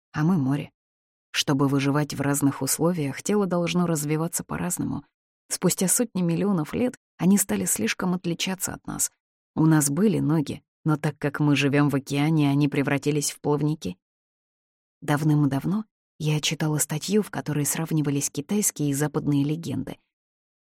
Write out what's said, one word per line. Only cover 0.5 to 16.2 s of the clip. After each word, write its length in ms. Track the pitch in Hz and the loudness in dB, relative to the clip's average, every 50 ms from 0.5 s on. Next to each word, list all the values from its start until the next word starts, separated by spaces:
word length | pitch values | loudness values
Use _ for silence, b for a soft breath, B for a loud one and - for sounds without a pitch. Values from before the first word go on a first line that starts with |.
| 143 147 - - _ _ _ _ _ _ _ _ _ _ _ _ | 0 -2 -4 -10 _ _ _ _ _ _ _ _ _ _ _ _
Чтобы 380 | - - - - 143 135 143 135 | -4 -4 0 0 2 2 2 2
выживать 440 | 139 139 135 143 139 147 147 143 - | 2 2 2 2 2 2 0 -2 -4
в 60 | - | -4
разных 420 | 135 139 143 139 143 139 - - | -2 -2 0 2 2 0 0 0
условиях, 600 | 139 135 - - 151 170 180 165 143 135 135 - - | -2 -4 0 0 0 0 0 0 -4 -4 -6 -6 -4
тело 220 | - 208 208 202 | 0 0 0 0
должно 400 | 175 175 175 170 165 165 180 175 | 0 0 0 0 0 2 0 2
развиваться 560 | 165 165 147 151 147 156 156 165 170 - - - | 2 0 -2 0 -2 -2 -2 -2 -4 -4 -8 -8
по-разному. 600 | - 151 156 170 180 - - - - - - - _ _ _ _ _ _ _ _ | -6 -8 -6 -4 -4 -4 -4 -4 -4 -4 -6 -8 _ _ _ _ _ _ _ _
Спустя 400 | _ - - - 175 - - 190 | _ -6 0 0 0 0 2 0
сотни 340 | 175 - - 247 233 - 185 | 0 2 0 0 -2 -2 0
миллионов 520 | 175 170 165 165 180 202 196 165 151 - - | 0 0 0 0 0 0 0 0 -2 -2 -2
лет 220 | - 247 247 - - _ _ _ | -2 -2 -2 -4 -8 _ _ _
они 200 | - 160 185 202 | 0 4 4 4
стали 280 | 196 - - 208 196 185 | 4 4 0 -2 -2 -2
слишком 480 | 180 - - 214 220 - - 190 180 180 | -2 -2 -2 -2 -4 -4 -4 -2 -4 -4
отличаться 600 | 180 - 170 165 - - 185 190 - - - - | -2 -4 -4 -4 -4 -4 -6 -4 -6 -6 -8 -8
от 120 | - - | -10 -12
нас. 260 | - - - - - - _ _ _ _ _ _ _ _ | -12 -6 -4 -6 -6 -6 _ _ _ _ _ _ _ _
У 100 | - 156 | 4 6
нас 240 | 160 156 156 143 143 | 6 6 6 4 2
были 300 | 143 165 214 220 160 143 | 2 2 2 2 2 2
ноги, 420 | 139 139 160 165 139 - - - - _ _ _ _ | 2 2 2 0 0 -2 -8 -12 -14 _ _ _ _
но 100 | 156 151 | 0 0
так 220 | 147 - 156 - | 0 0 -4 -4
как 220 | _ - 143 - - | _ -4 -4 -2 2
мы 160 | 151 147 143 | 2 4 4
живем 340 | 131 143 139 139 143 147 143 | 4 2 2 2 4 2 2
в 60 | 139 | 0
океане, 540 | 135 117 - 143 143 147 160 160 156 147 139 | -2 -4 -4 -2 0 0 2 2 2 2 2
они 180 | 139 143 147 | 2 2 2
превратились 640 | 143 147 147 131 - 139 135 - 147 151 151 143 - | 2 0 0 0 0 -2 0 0 -2 -2 0 -2 -4
в 80 | - - | -6 -6
плавники». 580 | - 143 147 147 151 151 156 - - 180 180 - _ _ _ _ _ _ _ _ _ _ _ _ _ _ _ _ _ _ _ _ | -2 -2 -2 0 0 -2 -2 -4 -6 -10 -12 -12 _ _ _ _ _ _ _ _ _ _ _ _ _ _ _ _ _ _ _ _
Давным-давно 840 | 160 151 147 143 156 151 151 147 147 135 139 135 147 156 190 220 220 - _ _ _ _ _ | -2 -2 0 2 2 4 4 4 4 2 2 0 -2 -2 -2 -4 -4 -8 _ _ _ _ _
я 220 | - | -6